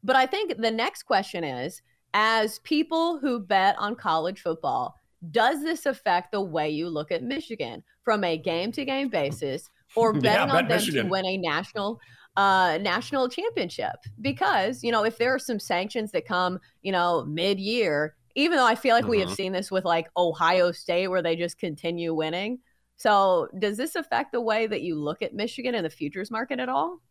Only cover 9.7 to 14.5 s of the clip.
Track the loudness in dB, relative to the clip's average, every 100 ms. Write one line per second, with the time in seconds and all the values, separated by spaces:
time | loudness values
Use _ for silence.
9.7 | _ _ 2 2 4 4 4 4 2 4
10.7 | 0 2 0 0 -2 -2 -4 -2 -2 -4
11.7 | -6 -6 -6 -14 -20 -6 2 4 4 4
12.7 | 2 0 -2 -2 -2 -2 -2 -4 -2 -4
13.7 | -4 -6 -6 -14 -6 -6 0 0